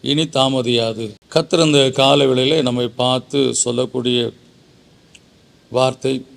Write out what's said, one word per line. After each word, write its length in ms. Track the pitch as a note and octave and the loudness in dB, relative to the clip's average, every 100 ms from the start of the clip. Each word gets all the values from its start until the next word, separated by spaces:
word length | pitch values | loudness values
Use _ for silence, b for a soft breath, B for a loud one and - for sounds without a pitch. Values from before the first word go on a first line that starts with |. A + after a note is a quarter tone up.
இனி 220 | C3+ D3 | -2 -2
தாமதியாது." 880 | D#3+ C#3+ C3 C3 B2 A#2 A2+ G#2+ A2 - _ | -2 0 0 0 0 0 -2 -6 -10 -12 _
கர்த்தர் 380 | D#3 D#3+ E3 D#3+ | -2 0 2 4
இந்த 240 | C#3+ C3+ | 4 2
காலை 380 | B2+ C3+ C#3+ C3+ | 2 2 4 4
வேளையிலே 340 | B2+ C3 - | 2 0 0
நம்மை 260 | B2 B2 A#2+ | 0 -2 -4
பார்த்து 680 | A#2+ B2 B2+ - C#3+ C3 A#2 | -2 -2 -2 -2 -2 -2 0
சொல்லக்கூடிய 760 | A#2+ A#2+ B2+ B2+ A#2+ B2 A#2 - _ _ _ _ _ _ _ - _ _ _ _ _ | -2 -2 -4 -4 -2 -2 -2 -8 _ _ _ _ _ _ _ -20 _ _ _ _ _
வார்த்தை 560 | A#2 C3 - C3 C3 - | 0 0 0 -4 -6 -10